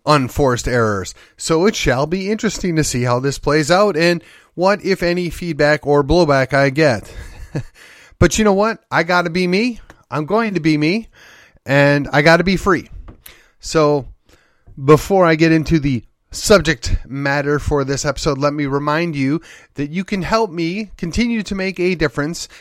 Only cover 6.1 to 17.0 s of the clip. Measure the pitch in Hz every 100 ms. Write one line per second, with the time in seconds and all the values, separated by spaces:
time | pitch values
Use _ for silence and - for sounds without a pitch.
6.1 | 165 165 135 131 139 139 135 156 107 -
7.1 | - - - - - - - - - -
8.1 | _ 170 - 214 190 214 220 _ 143 170
9.1 | 180 175 170 180 185 247 226 - - _
10.1 | 135 151 208 226 180 156 151 151 208 220
11.1 | _ - - _ _ - 139 143 143 143
12.1 | 147 151 170 175 185 - 160 87 - -
13.1 | - - - _ _ - 165 151 147 120
14.1 | - _ _ _ _ - - 135 151 -
15.1 | 196 170 160 165 160 143 165 143 123 -
16.1 | _ _ - - 202 165 160 - -